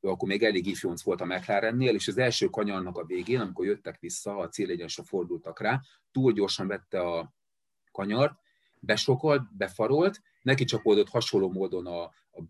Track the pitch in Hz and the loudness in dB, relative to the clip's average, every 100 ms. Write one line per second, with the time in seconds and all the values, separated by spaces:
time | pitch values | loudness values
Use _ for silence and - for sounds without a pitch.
0 | 98 90 95 101 110 95 87 90 95 87 | -4 -4 -2 2 2 2 -2 -4 -4 -4
1 | - 90 87 92 90 101 110 120 147 107 | -4 -4 -2 -6 0 0 0 0 2 2
2 | - 98 127 - 101 - 104 98 90 90 | 0 0 0 2 0 0 -4 -4 -6 -8
3 | 82 90 90 123 101 92 95 104 - 82 | -6 -6 -2 -2 -2 -4 -2 -2 -6 -12
4 | 85 - - 101 85 - 92 87 85 - | -10 -8 -8 -6 -6 -4 -4 -4 -6 -10
5 | 82 98 87 87 82 82 104 131 - _ | -6 -4 -4 -6 -8 -4 -2 -2 -4 _
6 | _ 131 131 101 98 - 95 101 _ 95 | _ 2 2 4 0 0 -4 -6 _ -4
7 | 87 85 80 _ _ _ _ _ _ - | -2 -2 -6 _ _ _ _ _ _ -8
8 | 98 110 147 - _ _ _ _ - 107 | -2 2 0 0 _ _ _ _ 0 0
9 | - 131 156 143 120 98 98 - 110 143 | 4 2 4 2 2 -4 -6 0 2 4
10 | 180 196 _ _ 127 135 139 113 - 104 | 4 0 _ _ 2 2 2 0 4 6
11 | 101 117 110 104 95 92 95 92 90 87 | 6 2 2 2 2 0 -4 -4 -6 -6
12 | 85 _ _ 82 82 | -8 _ _ -18 -18